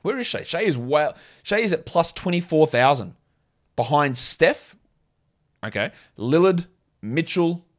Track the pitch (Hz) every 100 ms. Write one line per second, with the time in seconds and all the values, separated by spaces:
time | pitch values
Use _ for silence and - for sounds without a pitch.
0 | 185 262 240 - - 165 214 131 123 147
1 | 151 - - - - 208 226 170 - 170
2 | 165 - 185 175 175 156 156 120 131 139
3 | 92 - _ _ _ _ _ - 120 147
4 | 143 123 - - 165 294 - - _ _
5 | _ _ _ _ _ _ 110 101 120 -
6 | _ - 117 156 185 175 175 _ _ _
7 | 208 147 165 185 170 170 _